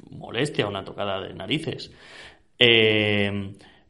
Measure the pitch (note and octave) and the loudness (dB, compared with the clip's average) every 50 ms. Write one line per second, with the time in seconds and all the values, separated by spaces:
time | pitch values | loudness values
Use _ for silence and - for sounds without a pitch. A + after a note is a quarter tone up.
0 | - - - - - - G#2 A#2 D3 D3 - - A2+ G2+ G2 G2 F#2+ - - - | -20 -20 -18 -16 -14 -8 -4 -4 -4 -2 -2 -2 -4 -2 -4 -6 -8 -10 -8 -6
1 | G2+ G2+ F#2+ F#2+ F#2 F2+ F#2 F#2+ F#2+ G2+ C3+ D#3 - B2+ - - - - - - | -6 -4 -4 -6 -8 -10 -12 -10 -6 -4 -4 -4 -4 -8 -10 -10 -12 -18 -20 -20
2 | - - - - - - - _ _ _ _ - B2 A#2 A#2 A2+ A2 A2 G#2+ G#2+ | -20 -20 -20 -20 -20 -20 -20 _ _ _ _ 4 6 6 8 6 6 4 4 2
3 | G#2+ G#2 G#2 G#2 G2+ G2+ G2+ G2+ G2 G2 - - - - _ _ _ | 2 2 2 2 2 0 -2 -4 -8 -8 -12 -16 -20 -20 _ _ _